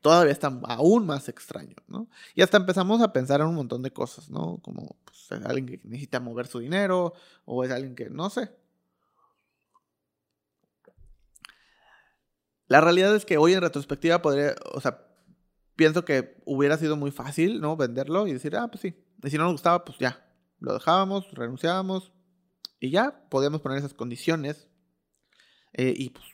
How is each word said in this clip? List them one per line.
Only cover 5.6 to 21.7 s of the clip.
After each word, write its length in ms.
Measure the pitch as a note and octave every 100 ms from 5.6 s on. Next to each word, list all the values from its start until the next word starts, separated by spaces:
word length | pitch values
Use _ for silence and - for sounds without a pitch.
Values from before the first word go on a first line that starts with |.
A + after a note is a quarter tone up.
| B2+
que 200 | C3+ G#2+
necesita 320 | B2+ C#3 B2+
mover 280 | A#2+ A#2 A#2+
su 140 | A#2+
dinero, 520 | B2+ F#3 G3 F#3 F3 E3+ _ _
o 180 | - B2
es 80 | B2+
alguien 240 | B2+ C3+
que, 140 | B2 A#2
no 220 | D3+ F#3+
sé. 260 | B3 G#3+ - _ _ _ _ _ _ _ _ _ _ _ _ _ _ _ _ _ _ _ _ _ _ _ _ - - _ _ - _ _ _ _ _ _ _ _ _ _ _ _
La 120 | C#3+
realidad 340 | E3 F3+ F#3+
es 120 | G#3+ G3+
que 100 | D#3
hoy 160 | E3
en 80 | F#3+
retrospectiva 640 | E3+ C#3+ C#3+ C#3+ E3 F3
podría, 320 | E3 C#3 C#3+ - -
o 80 | C3+
sea, 260 | C3+ - _ _ _ _ _ _ _ -
pienso 280 | D#3 E3
que 360 | E3+ C3+ - - -
hubiera 320 | C3+ C#3+ D#3
sido 180 | D#3 D3+
muy 140 | C#3+
fácil, 500 | - C3 D#3 F3 A3+
¿no? 160 | D3+ D#3+
Venderlo 500 | B2 B2 C#3 F3+ G#3
y 60 |
decir, 240 | B2+ D3 G3
"Ah, 120 | A#3+
pues 120 | -
sí". 160 | F#3 - _ _
Y 80 | C#3+
si 60 | D3+
no 80 |
nos 80 | E3+
gustaba, 320 | D3 E3+ F3
pues 140 | - -
ya, 280 | B2+ - _ _ _ _
lo 140 | B2+
dejábamos, 580 | G#2 - F3+ F#3+ G3 F#3
renunciábamos, 800 | C3+ A#2+ B2+ E3